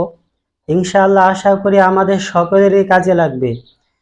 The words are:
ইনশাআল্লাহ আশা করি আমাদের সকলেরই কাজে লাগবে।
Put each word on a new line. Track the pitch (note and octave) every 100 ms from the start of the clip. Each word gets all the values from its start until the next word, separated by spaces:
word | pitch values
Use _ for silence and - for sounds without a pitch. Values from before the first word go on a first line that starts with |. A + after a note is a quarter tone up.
| F3 - _ _ _ _ -
ইনশাআল্লাহ | F#3 F#3 G3 G3 G3 F#3
আশা | F#3+ G3+ G3
করি | G3 G3
আমাদের | F#3 F#3+ F#3+ G3 -
সকলেরই | F3 F3 G3 G3 G3 F#3+
কাজে | F#3 F3 F3
লাগবে। | D#3 B2+ B2 A#2+ - _ _ _